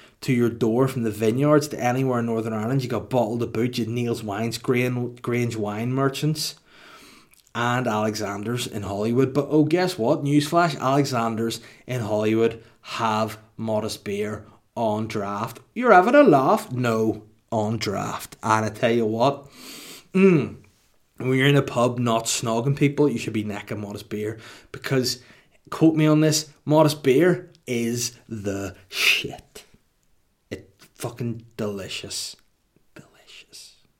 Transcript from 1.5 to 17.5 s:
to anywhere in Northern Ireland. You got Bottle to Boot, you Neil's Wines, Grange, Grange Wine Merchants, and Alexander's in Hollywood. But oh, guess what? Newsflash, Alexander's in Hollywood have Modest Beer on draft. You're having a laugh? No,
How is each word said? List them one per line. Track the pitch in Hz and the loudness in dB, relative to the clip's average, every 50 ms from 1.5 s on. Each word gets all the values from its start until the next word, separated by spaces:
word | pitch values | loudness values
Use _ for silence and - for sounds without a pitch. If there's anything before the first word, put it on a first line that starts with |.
| 151 151 147 | 4 4 2
to | - - - | 0 -6 -4
anywhere | 120 123 123 131 131 131 123 120 | -2 -2 0 0 0 0 0 -2
in | 117 | -2
Northern | 117 113 113 110 113 110 | -2 -2 -4 -4 -4 -4
Ireland. | 107 107 117 135 139 123 | -4 -4 -2 -2 -2 -2
You | 113 | -2
got | 117 107 85 - | -4 -6 -4 -2
Bottle | 135 127 113 104 117 117 | 0 0 0 0 -2 -4
to | 120 | -4
Boot, | 110 - 110 117 127 123 | -4 -2 -2 -2 -2 -2
you | 120 113 | -4 -4
Neil's | 110 117 123 120 117 113 - 110 | -4 -4 -4 -2 -4 -4 -4 -6
Wines, | 107 98 104 117 117 113 | -8 -6 -4 -4 -6 -6
Grange, | - - - 127 123 123 127 127 123 120 120 120 - | -6 -2 0 0 0 0 0 -2 -4 -6 -6 -8 -10
Grange | - 123 120 120 123 117 110 | -6 -4 -2 -2 -2 -2 -2
Wine | 110 104 104 104 107 117 123 | -4 -6 -4 -4 -4 -4 -2
Merchants, | 127 135 135 139 139 - 147 151 156 147 - - - _ _ _ _ - - - - - - - - - - _ _ _ _ _ - | -2 0 0 0 0 0 -2 -2 -2 -2 -6 -8 -10 _ _ _ _ -20 -20 -20 -20 -20 -20 -20 -20 -20 -20 _ _ _ _ _ -6
and | 120 120 123 123 127 123 | -2 -2 0 0 0 0
Alexander's | 117 107 107 107 110 107 107 107 95 101 101 104 110 120 123 120 | 0 -2 0 -2 -2 -2 -4 -6 -6 -6 -6 -6 -6 -4 -4 -6
in | - - 107 101 | -6 -8 -8 -8
Hollywood. | 92 101 101 107 113 120 127 127 127 127 | -6 -4 -2 -2 0 2 2 0 2 0
But | 147 139 - | -2 -2 2
oh, | 147 156 147 | 2 2 2
guess | 143 160 180 180 180 - | 4 2 0 0 0 -2
what? | - 110 123 156 160 139 | -2 0 0 0 0 0
Newsflash, | 139 143 147 147 - 175 170 175 165 147 - | 2 2 2 2 2 2 2 2 2 0 -2
Alexander's | - 131 135 147 143 - 127 120 117 113 113 110 113 113 113 - - - - - - | -2 0 2 2 2 2 0 -2 -2 -2 -2 -2 -4 -4 -4 -8 -12 -18 -20 -18 -10
in | - 123 123 | -8 -6 -6
Hollywood | 110 101 107 107 107 107 110 113 113 117 113 - - - _ _ | -4 -2 0 0 2 2 4 4 2 2 0 -2 -16 -20 _ _
have | - - - - 117 113 107 107 110 107 107 - - _ _ | -16 -10 -6 -2 -2 0 0 0 0 -2 -4 -12 -18 _ _
Modest | - 113 110 110 107 110 107 - - - | -8 -6 -2 -2 -2 -2 -4 -8 -8 -8
Beer | 107 101 101 104 104 107 107 - - - _ _ _ - | -8 -6 -4 -4 -6 -6 -10 -12 -18 -20 _ _ _ -6
on | 120 117 110 107 107 110 | -4 -2 -2 0 -2 -4
draft. | 110 - 110 98 101 101 101 110 120 - - - _ - | -4 -4 -4 -4 -4 -4 -6 -6 -8 -10 -14 -20 _ -6
You're | 220 247 240 | 0 6 8
having | - 180 180 226 240 | 10 10 8 8 6
a | 294 285 | 8 8
laugh? | 220 151 135 131 156 202 220 - - | 8 8 6 6 4 2 2 0 -4
No, | 131 120 123 120 113 110 113 110 101 107 - - _ _ _ - | -4 -2 0 0 2 2 2 0 -2 -4 -8 -20 _ _ _ -4